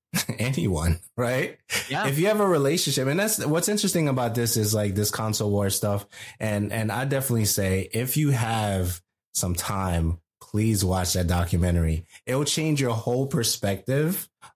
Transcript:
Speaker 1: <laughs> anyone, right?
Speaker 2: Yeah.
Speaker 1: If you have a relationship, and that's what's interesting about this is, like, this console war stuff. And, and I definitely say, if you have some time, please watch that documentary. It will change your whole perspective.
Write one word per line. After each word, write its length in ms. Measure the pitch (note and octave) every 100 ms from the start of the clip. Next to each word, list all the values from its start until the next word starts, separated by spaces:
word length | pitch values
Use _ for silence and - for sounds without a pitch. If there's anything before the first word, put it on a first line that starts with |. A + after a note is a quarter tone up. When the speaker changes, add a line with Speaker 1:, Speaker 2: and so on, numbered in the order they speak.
| _
Speaker 1:
<laughs> 260 | - - -
anyone, 600 | B2 C3+ C3+ E2+ E2+ E2+ - -
right? 400 | A#2+ B2+ F3+ - - - -
Speaker 2:
Yeah. 180 | D3 E3+
Speaker 1:
If 120 | C#3+
you 80 | G3
have 120 | G#3+
a 80 | G3+
relationship, 600 | D#3+ C#3 E3+ - C3+ C3
and 120 | D#3+
that's 240 | G#3+ - C3+
what's 220 | D#3+ F#3+
interesting 400 | G#3 G3 F3 D3
about 280 | C3 A#2 A#2
this 200 | A#2 A2+
is, 160 | G#2
like, 220 | G#2+ G#2 G2
this 160 | G#2
console 380 | - A2 G#2+ G#2
war 180 | G2+ G2+
stuff. 340 | - G#2 G2+ - - - -
And, 320 | A2 G#2 G#2
and 200 | A2+ G#2+
I 120 | A2 C#3
definitely 400 | C3+ B2+ A#2 G#2
say, 440 | - G2 F#2+ F#2
if 240 | A2 C3 D3+
you 140 | D3
have 720 | B2 A2+ A2+ G#2 F#2+ F2+ F2 _ _ _
some 220 | - F2+ E2
time, 640 | - G2 F#2 E2+ E2 E2 _ -
please 440 | - G#2+ A2 G2+ F#2
watch 280 | F#2 F2
that 140 | F#2 E2+
documentary. 760 | F2 F2 F2 F2 F2 D#2+ D#2+ - - -
It 100 | C3
will 100 | C#3+
change 340 | - D#3+ D3
your 140 | B2+
whole 340 | A2 B2 B2 C3+
perspective. 1000 | C#3+ A2+ - G2 G2 - C3+ D#3 G3 - _ -